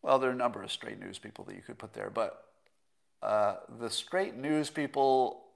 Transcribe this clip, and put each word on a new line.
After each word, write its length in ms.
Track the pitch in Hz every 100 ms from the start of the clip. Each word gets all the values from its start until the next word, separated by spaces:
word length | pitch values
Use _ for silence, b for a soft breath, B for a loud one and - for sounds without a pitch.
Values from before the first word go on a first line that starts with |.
well, 180 | 151 135
there 100 | 127
are 40 |
a 20 | 127
number 280 | 120 101
of 80 | 95
straight 280 | - - 104
news 180 | 98 95
people 280 | 107 - -
that 100 | 95
you 60 |
could 160 | 95 107
put 160 | 107
there, 160 | 110 101
but, 360 | 104 107 - - _ _ _ _ _ _ _
uh, 360 | 101 107 104 95 - 113
the 100 | 117
straight 460 | - - 180 196 120
news 340 | 139 151 147
people 760 | - 143 143 135 131 127 - -